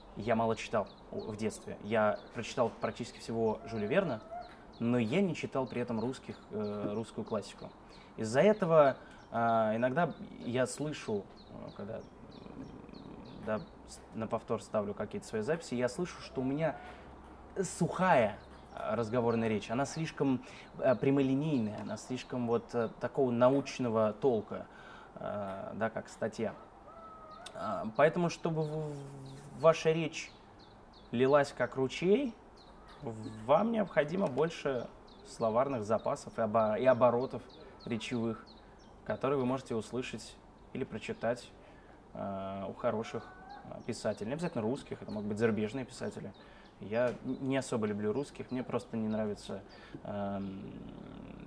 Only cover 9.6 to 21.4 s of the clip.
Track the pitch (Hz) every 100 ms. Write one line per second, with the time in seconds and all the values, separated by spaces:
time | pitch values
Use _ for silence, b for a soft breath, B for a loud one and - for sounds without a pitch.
9.6 | 110 110 127 135 165 - 101 - - 120
10.6 | 123 - 151 139 - 104 - - - -
11.6 | - - 104 - - - - - - -
12.6 | - - - - - - - - - 107
13.6 | - - - - - - 220 - - 220
14.6 | - 220 208 202 208 208 - 220 113 165
15.6 | - 120 123 - 180 - - - 127 143
16.6 | 160 - B B B - - - - -
17.6 | 185 - 160 - 185 151 104 107 - -
18.6 | - - - 110 110 120 117 113 113 104
19.6 | - 120 139 160 160 - 139 127 B B
20.6 | B - 135 120 135 139 131 135